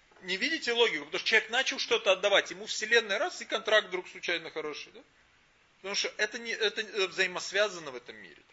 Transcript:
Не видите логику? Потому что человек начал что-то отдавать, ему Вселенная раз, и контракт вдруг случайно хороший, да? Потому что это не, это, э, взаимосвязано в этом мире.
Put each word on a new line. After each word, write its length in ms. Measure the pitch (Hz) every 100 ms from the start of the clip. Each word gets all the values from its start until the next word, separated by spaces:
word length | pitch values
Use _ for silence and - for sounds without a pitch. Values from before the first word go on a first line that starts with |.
| _ -
Не 160 | 185 185
видите 340 | 254 320 247
логику? 320 | 233 226 156
Потому 140 | 147 175
что 100 | -
человек 220 | 220 214
начал 280 | 240 262 262
что-то 340 | - 226 208
отдавать, 380 | 190 202 190 -
ему 140 | 175
Вселенная 540 | 214 - 214 233 220 196
раз, 240 | 254 -
и 20 |
контракт 440 | 226 214 202 214 196
вдруг 200 | 180 180
случайно 420 | 185 180 170 160
хороший, 420 | 160 151 143 -
да? 80 | 196 - _ _ _ _ _ _ _
Потому 180 | 190 202
что 140 | - -
это 220 | 214 240
не, 140 | 233
это, 280 | 214 214 214
э, 260 | 214 208 190
взаимосвязано 840 | 165 185 180 - 190 208 180 151
в 60 | 123
этом 200 | - 110
мире. 260 | 92 71 _